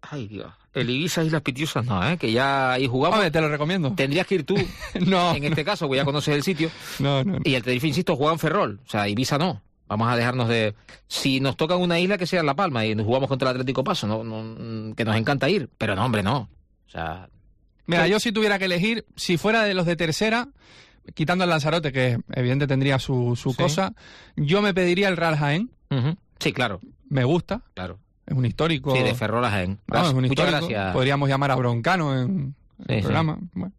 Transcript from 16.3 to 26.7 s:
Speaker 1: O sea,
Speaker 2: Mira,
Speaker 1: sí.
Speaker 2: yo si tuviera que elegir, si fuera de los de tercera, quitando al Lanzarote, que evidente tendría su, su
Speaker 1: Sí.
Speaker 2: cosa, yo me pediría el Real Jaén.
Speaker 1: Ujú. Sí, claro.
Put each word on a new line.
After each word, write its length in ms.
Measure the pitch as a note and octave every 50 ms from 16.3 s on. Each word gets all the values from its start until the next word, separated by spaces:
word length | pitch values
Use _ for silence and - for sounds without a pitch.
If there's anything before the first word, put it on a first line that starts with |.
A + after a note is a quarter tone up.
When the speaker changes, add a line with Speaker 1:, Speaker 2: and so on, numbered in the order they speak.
| B2 C#3+ A2 - - - _ _ _ _ _ _
Speaker 1:
O 20 |
sea, 400 | - E2+ E2 D#2+ D#2+ F#2 F#2 - _ - _ _ _ _ _ _ _ _ _
Speaker 2:
Mira, 200 | - E3+ E3+ E3
Speaker 1:
sí. 60 | E3
Speaker 2:
yo 80 | G3 G#3+
si 120 | - A#3
tuviera 260 | G#3 A3 G#3+ G#3+ G#3 G3
que 60 | F#3+
elegir, 400 | F#3+ F3+ F3 F3 A3 A#3 A3+ - _ -
si 220 | - - - F3+ D#3+
fuera 260 | - G3+ A3 A3+ A3
de 120 | G#3 G3
los 100 | F#3 F3
de 100 | E3 F3
tercera, 540 | D#3+ F3 D#3+ D#3 - G3+ A3 A3 A#3 B3 C#4+ - - _ - - - - - _ _ _ - -
quitando 300 | - E3 D3 F3 F#3 F#3+
al 80 | F3
Lanzarote, 400 | E3+ D#3+ C#3 D#3 D3+ F3 D#3+ D3+
que 260 | B2 C3+ B2+ B2+ A#2+ A#2 - - -
evidente 320 | - B2 B2 B2+ C#3 D3 C3
tendría 300 | C3+ C3+ C3+ C#3 C#3 C3
su, 360 | - - C#3 B2 B2 A#2+ A#2+
su 160 | A#2+ - C#3
Speaker 1:
Sí. 60 | B2+ -
Speaker 2:
cosa, 360 | C3+ C#3 D3 E3 F#3+ F#3+ A3+ - - - - - - - -
yo 260 | - D3+ C#3+ E3+ G3+ G#3
me 100 | G#3 F#3+
pediría 340 | F#3 F#3 F3 F3 F3+ G3+ G3
el 100 | F#3 E3
Real 180 | E3+ E3 D#3 D3
Jaén. 320 | D3+ C#3+ C#3+ E3 A3 B3+ - _ _ _
Speaker 1:
Ujú. 240 | C#3 C3+ A#2+ D3 E3 - _ _ _ -
Sí, 120 | - D#3+
claro. 280 | A#2+ - B2+ A#2